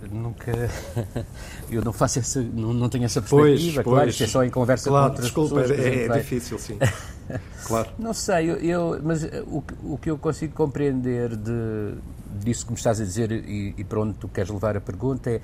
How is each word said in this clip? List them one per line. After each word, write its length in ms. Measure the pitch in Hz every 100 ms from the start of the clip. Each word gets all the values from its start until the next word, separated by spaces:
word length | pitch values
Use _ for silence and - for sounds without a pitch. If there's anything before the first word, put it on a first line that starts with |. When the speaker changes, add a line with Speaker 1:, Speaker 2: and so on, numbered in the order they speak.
| 104
Speaker 1:
nunca, 400 | 104 117 110 -
<laughs> 1200 | 117 120 - - 120 104 117 - - - - -
eu 120 | 113
não 80 | 113
faço 260 | 110 135 -
essa, 240 | 113 139
não, 320 | 117 113 110
não 140 | 120 120
tenho 160 | 131
essa 180 | 120 139
Speaker 2:
Pois, 380 | 98 139 151 139
Speaker 1:
perspectiva, 240 | 170 143
claro, 160 | 120 127
Speaker 2:
pois. 140 | 147
Speaker 1:
isto 100 | -
é 20 | 113
só 160 | 131
em 60 | 127
conversa 400 | 127 120 127 143
Speaker 2:
Claro, 140 | 139 139
Speaker 1:
com 40 |
outras 160 | - 120
Speaker 2:
desculpa, 280 | - 151 143
Speaker 1:
pessoas 100 | 127 135
que 40 |
a 40 |
Speaker 2:
é, 40 | 127
Speaker 1:
gente 80 | 131
Speaker 2:
é 40 | 113
Speaker 1:
vai 100 | 117
Speaker 2:
difícil, 380 | - 123 - 110
sim. 200 | - 104
Speaker 1:
<laughs> 80 | 127 - - - - 123 - -
Speaker 2:
Claro. 280 | - 113 110 -
Speaker 1:
Não 140 | 220
sei, 360 | 220 - 180 165
eu, 60 | -
eu, 440 | 165 175 170 165
mas, 180 | 156 160
eh, 200 | 156 - -
o 160 | -
que, 120 | - -
o 140 | - 143
que 120 | -
eu 80 | 147
consigo 340 | 160 147 156
compreender 840 | - 151 143 143 131 123 123 120 113
de, 580 | 107 117 113 107 104 - - - - 104
disso 220 | 104 117 -
que 60 |
me 40 | 113
estás 220 | 123 110
a 40 |
dizer 260 | 104 90 113
e, 440 | 110 - 104 101 -
e 60 |
para 160 | 98 110
onde 140 | 107
tu 120 | 101 101
queres 220 | - 98
levar 260 | 104 107 101
a 40 |
pergunta 500 | - 92 131 131 123
é, 100 | 113